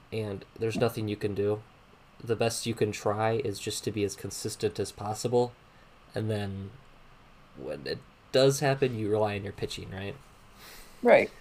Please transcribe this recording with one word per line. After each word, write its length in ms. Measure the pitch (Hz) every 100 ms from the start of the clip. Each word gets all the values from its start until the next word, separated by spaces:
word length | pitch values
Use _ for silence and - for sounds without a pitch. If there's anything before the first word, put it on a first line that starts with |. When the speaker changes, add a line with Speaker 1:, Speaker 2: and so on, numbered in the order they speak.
| -
Speaker 1:
and 320 | 110 104 98 - -
there's 180 | 113 110
nothing 320 | 117 117 107
you 80 | 104
can 180 | 104
do. 280 | 98 101 107 - - - - - -
The 140 | 117 107
best 300 | 117 - 117
you 80 |
can 180 | 110 107
try 400 | 104 113 104 110
is 260 | 113 - 98
just 240 | - -
to 60 | -
be 140 | 107
as 100 | 101
consistent 640 | - 98 - 113 - 107 -
as 140 | 98
possible, 600 | - 104 107 117 120 123 - - - - - -
and 160 | 110 110
then 400 | 107 101 98 98 - - - - - - - - -
when 280 | 65 73 67
it 120 | - - - -
does 300 | 131 135 139
happen, 360 | 143 135 131 113
you 120 | 104
rely 260 | 107 107 104
on 80 |
your 80 | 98
pitching, 360 | - 107 - 107
right? 220 | 95 101 - - - - - - - - -
Speaker 2:
Right. 280 | 240 147 101 -